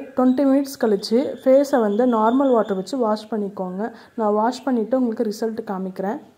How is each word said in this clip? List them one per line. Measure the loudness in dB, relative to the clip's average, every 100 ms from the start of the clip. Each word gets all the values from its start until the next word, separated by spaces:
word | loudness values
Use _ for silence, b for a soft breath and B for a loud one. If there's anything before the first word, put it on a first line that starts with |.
| -2
twenty | 0 2 4
minutes | 4 2 0 -2
கழிச்சு | 0 0 0 0 0
ஃபேஸை | -2 4 4 4 2
வந்து | 2 2 2
normal | 4 4 4 4
water | 2 2 -2
வச்சு | -4 -2
wash | -2 -2 -4
பண்ணிக்கோங்க. | -6 -6 -6 -8 -6 -8 B B -4
நான் | 0
wash | 2 0 -2
பண்ணிட்டு | -2 -2 0 0
உங்களுக்கு | 0 -2 -4
result | -4 -6 -6
காமிக்கிறேன். | -8 -6 -8 -6 -6 -6 -12